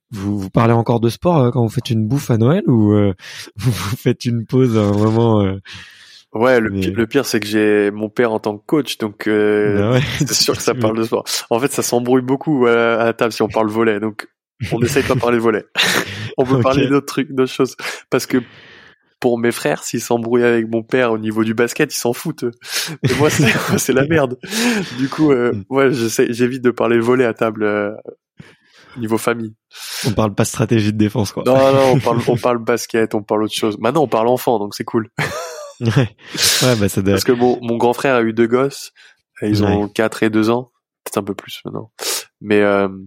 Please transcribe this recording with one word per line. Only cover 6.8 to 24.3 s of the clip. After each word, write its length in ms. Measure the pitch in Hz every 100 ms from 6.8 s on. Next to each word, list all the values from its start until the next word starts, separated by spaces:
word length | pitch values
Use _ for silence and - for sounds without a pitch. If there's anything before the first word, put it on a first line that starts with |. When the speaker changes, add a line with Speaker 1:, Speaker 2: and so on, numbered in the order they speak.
Speaker 2:
pi-, 100 | 92
le 140 | 101 113
pire, 180 | 139 123
c'est 140 | 117
que 60 | 104
j'ai 420 | 110 107 104 101
mon 180 | 104 107
père 220 | - 120
en 60 | 110
tant 180 | 110 104
que 80 |
coach, 340 | - 156 127 -
donc, 280 | 110 101 107
euh, 520 | 107 104 104 104 101
Speaker 1:
Bah 120 | 104
ouais. 60 | 127 151 -
Speaker 2:
c'est 140 | 147
sûr 220 | - - 135
que 60 |
ça 120 | -
Speaker 1:
<laughs> 20 | 123
Speaker 2:
parle 200 | 110 110
de 60 |
sport. 220 | 113 117 - - -
En 80 | 117
fait, 140 | 139
ça 100 | -
s'embrouille 400 | - 120 123 131
beaucoup, 440 | 127 135 160 139 120
euh, 320 | 117 117 113
à 40 | 117
la 60 |
table 180 | 113 120
si 100 | -
on 60 | 107
parle 200 | 110 107
volley, 300 | 113 113 101
donc 300 | 110 107 - _ _ - 110
on 80 | 117
essaye 200 | 120 139
de 60 | -
pas 80 | 131
parler 220 | 120 120
volley. 260 | 113 101 -
<laughs> 600 | - - - - - 110 -
On 80 |
peut 120 | 127 135
Speaker 1:
Ok. 60 |
Speaker 2:
parler 240 | 131 139 135
d'autres 200 | 143 139
trucs, 260 | - 131
d'autres 180 | 131 131
choses, 240 | - 131 - - - -
parce 160 | 175 -
que 100 | 127 120 - - - - _ _ -
pour 200 | 123 117
mes 120 | 117
frères, 300 | - 147 156
s'ils 180 | - 117
s'embrouillent 420 | - 120 117 120
avec 240 | 120 117 113
mon 140 | 113
père 300 | 113 131 120
au 60 | 110
niveau 240 | 110 110
du 80 | 113
basket, 380 | 110 120 - 151
ils 60 | -
s'en 140 | 120
foutent, 320 | 123 170 147
eux. 80 | 123 - - - - 147
Mais 120 | 131 127
moi, 100 | 151
c'est, 200 | - 127
<laughs> 280 | - - 123
c'est 140 | -
la 140 | 127 143
merde. 320 | 160 131